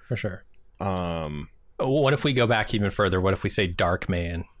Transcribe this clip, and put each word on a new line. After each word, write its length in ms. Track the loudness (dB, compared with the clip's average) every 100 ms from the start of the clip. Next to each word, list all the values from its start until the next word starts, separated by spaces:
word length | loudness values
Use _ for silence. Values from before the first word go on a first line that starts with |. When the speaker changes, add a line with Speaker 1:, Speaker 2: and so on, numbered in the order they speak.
| -8
Speaker 1:
for 80 | -6
sure. 280 | -6 -8 -16 -20 -20 -8
Speaker 2:
um, 680 | -4 -2 -2 -4 -6 -8 -10 -16 -14 -4
Speaker 1:
What 340 | 0 2 2
if 100 | 2
we 120 | 2
go 120 | 2 4
back 280 | 2 2
even 160 | 0 0
further? 280 | 2 2 2
What 140 | 2
if 100 | 0
we 60 | 0
say 180 | 0 0
Dark 440 | 0 0 0 -2
Man 340 | -2 -2 -6 -10 -16